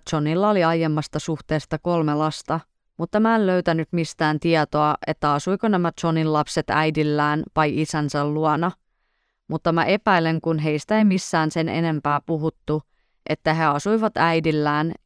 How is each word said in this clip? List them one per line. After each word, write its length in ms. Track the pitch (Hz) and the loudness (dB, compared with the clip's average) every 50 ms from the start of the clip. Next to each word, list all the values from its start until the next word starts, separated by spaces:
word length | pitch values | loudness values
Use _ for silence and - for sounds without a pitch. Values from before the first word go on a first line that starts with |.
| - - | -4 -2
Johnilla 380 | - 156 147 151 160 180 202 208 | -2 -2 0 0 0 0 2 2
oli 140 | 208 196 170 | 2 2 2
aiemmasta 560 | 160 170 165 165 160 151 151 147 - - 151 | 2 2 2 0 0 0 -2 -4 -4 -6 -8
suhteesta 600 | - - 160 147 - - 156 151 - - 160 151 | -4 -4 -6 -6 -4 -4 -4 -4 -4 -4 -8 -6
kolme 360 | - 175 175 170 156 151 147 | -4 -2 0 0 0 0 0
lasta, 440 | 147 156 156 151 - - - 156 165 - _ _ _ _ _ _ - | 0 -2 -2 -2 -6 -6 -4 -4 -4 -6 _ _ _ _ _ _ -10
mutta 220 | 165 - - 214 | -8 -2 0 2
mä 160 | 220 220 226 | 2 4 4
en 120 | 220 208 185 | 2 2 2
löytänyt 400 | 185 180 175 - 165 160 160 - | 2 2 2 2 0 0 -2 -2
mistään 480 | - 170 165 - - - 165 156 151 151 | -2 -2 -2 -2 -2 -2 0 0 0 0
tietoa, 560 | - 170 165 160 151 - - 151 151 151 147 - - - | 2 2 2 2 2 2 0 0 2 2 0 -2 -4 -6
että 260 | 160 - - 147 143 | -6 -2 0 0 0
asuiko 340 | 143 - 185 190 202 - 220 | 0 0 -2 -4 -2 0 0
nämä 240 | 208 180 175 170 165 - - | 0 2 0 -2 -2 -2 -2
Johnin 300 | 170 165 160 160 156 156 | 0 0 2 0 2 0
lapset 360 | 151 151 - - 160 156 - | 0 0 0 -2 -4 -2 0
äidillään 760 | - 147 156 156 151 156 151 151 147 147 147 147 151 151 - - - | 0 0 0 0 0 0 0 0 0 0 0 0 0 -2 -4 -4 -2
vai 260 | 156 156 151 - 147 | 0 0 0 0 -2
isänsä 460 | 156 - - 156 147 143 - 147 143 147 | -4 -2 -2 -4 -4 -2 -2 -2 -2 -2
luona. 440 | 151 156 156 156 151 143 165 185 180 - _ _ _ _ _ _ _ _ _ _ _ _ _ _ | -2 0 0 0 0 0 -2 -4 -4 -6 _ _ _ _ _ _ _ _ _ _ _ _ _ _
Mutta 240 | 160 156 - 175 | -8 -4 -2 0
mä 140 | 165 170 156 | 0 2 2
epäilen, 560 | - 190 214 - 226 196 175 165 160 165 160 | 2 0 0 2 2 2 2 2 2 0 -2
kun 180 | - 165 160 156 | -2 -2 -2 0
heistä 380 | 151 156 151 151 - - 214 220 | 0 -2 -2 -2 -2 0 2 4
ei 80 | 220 | 4
missään 460 | 208 190 190 - - - 165 156 156 | 4 2 2 -2 -2 0 0 0 0
sen 180 | - 170 160 165 | 0 -2 -4 -2
enempää 520 | 98 160 170 165 160 151 - 147 147 143 - | -2 -2 -2 -2 -2 -2 -2 -2 -2 -2 -2
puhuttu, 560 | - 170 156 151 160 - _ _ - 151 156 - _ _ _ _ _ _ _ _ - | -4 -4 -2 -2 -4 -6 _ _ -4 -4 -4 -4 _ _ _ _ _ _ _ _ -6
että 240 | 156 - _ 160 156 | -6 -2 _ 0 0
he 120 | 165 160 | 2 2
asuivat 520 | 151 143 147 - 196 214 226 220 214 - - | 2 0 0 0 0 0 0 0 0 0 2
äidillään 720 | 165 165 165 165 156 160 156 151 147 147 147 147 156 165 - - _ | 0 2 2 2 2 2 0 2 0 0 0 0 0 -2 -4 -8 _